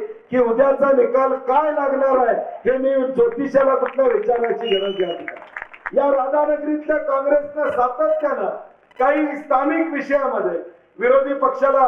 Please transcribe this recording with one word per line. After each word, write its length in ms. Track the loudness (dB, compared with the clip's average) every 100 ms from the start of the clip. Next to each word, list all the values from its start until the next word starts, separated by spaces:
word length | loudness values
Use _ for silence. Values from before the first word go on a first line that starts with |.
| -6 -14 -4
की 80 | 0
उद्याचा 500 | 2 4 2 2 2 4
निकाल 380 | 2 2 0 -2 0
काय 240 | 0 2
लागणार 540 | 0 -2 0 2 2 2
आहे, 80 | 0 -4 -4
हे 120 | -2 0
मी 160 | 0 0 0
ज्योतिषाला 680 | 2 0 0 0 2 4
कुठल्या 320 | 2 0 0 2
विचारायची 720 | 2 0 0 0 -2 -2 -2
गरज 240 | -2 -2
नाही. 260 | -4 -4 -12 -16 -16 -16 -16 -16 -4 0
या 140 | 2
राधानगरीतल्या 840 | 0 0 0 0 -2 -2 -4 -2 -2
काँग्रेसनं 720 | 0 -2 2 0 0 -4 -2
सातत्यानं 800 | 0 -2 0 0 0 -2 -2 -4 -6 -14 _ _ -2
काही 380 | 0 2 -2 -4
स्थानिक 560 | -2 0 2 0 -2
विषयामध्ये 680 | -4 -2 0 0 -2 -4 -4 -10 -18 _ -2
विरोधी 360 | 2 4 2
पक्षाला 520 | 0 0 2 2 4